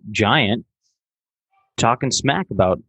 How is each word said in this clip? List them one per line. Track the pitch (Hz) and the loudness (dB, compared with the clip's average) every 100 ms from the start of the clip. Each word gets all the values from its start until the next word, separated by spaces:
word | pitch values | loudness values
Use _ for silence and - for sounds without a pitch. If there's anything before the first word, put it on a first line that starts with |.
| - | -6
giant | 104 104 147 104 - - _ _ _ _ _ _ _ _ _ _ - | -2 2 2 2 -2 -6 _ _ _ _ _ _ _ _ _ _ -2
talking | 117 123 131 | 0 0 -2
smack | - 135 156 185 | -2 -2 -2 -2
about | 98 92 90 | 0 0 0